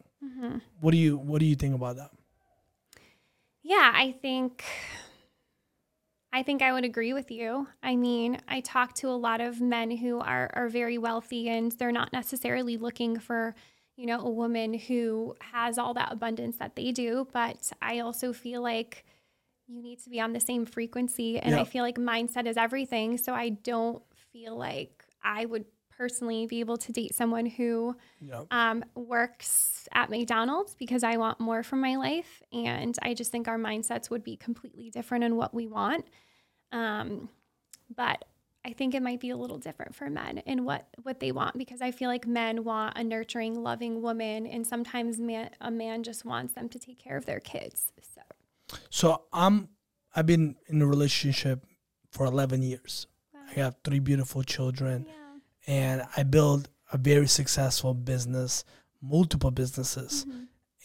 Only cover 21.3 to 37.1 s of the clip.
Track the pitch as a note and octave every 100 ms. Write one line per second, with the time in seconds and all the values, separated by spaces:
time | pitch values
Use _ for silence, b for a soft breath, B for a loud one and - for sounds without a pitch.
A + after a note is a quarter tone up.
21.3 | A#3 - A#3+ - B3+ A#3+ A#3+ A#3+ A3+ A#3
22.3 | B3 A#3+ A3+ A3+ C4 C4 A#3 A3 A#3+ B3+
23.3 | B3 A#3 G#3 - A#3 A3+ A#3+ - _ _
24.3 | A#3+ A3+ A3+ - C3+ C#3 - _ _ G#3
25.3 | G#3 A#3 A3+ G#3+ _ _ - B3 A#3+ A#3
26.3 | A3+ A3+ A#3 A3+ A#3 - A#3+ A3 - A#3
27.3 | A#3 A#3 A#3 A#3+ A3+ A#3 B3 b b D3
28.3 | B2 D#3 A#3+ A#3 A3+ - - A#3 A#3+ B3
29.3 | - - - - - - - B3 G#3+ A#3
30.3 | A3+ A#3 D#4 G4+ - A#3+ B3 A#3 A3+ A3
31.3 | - A3+ A3+ A#3+ C4+ C4 C4 C4 D#4+ F4
32.3 | - - A#3+ A#3 - A#3 A#3+ - A#3 A#3
33.3 | A#3+ A#3 A3+ A3 G#3+ A3 A#3 - A#3 A3
34.3 | G#3+ - A#3 - - A3+ A3+ A#3 B3 A#3
35.3 | A#3 A#3 A3+ A3+ G#3+ G3+ G#3 - b b
36.3 | b b b _ A#3+ A3+ G#3+ -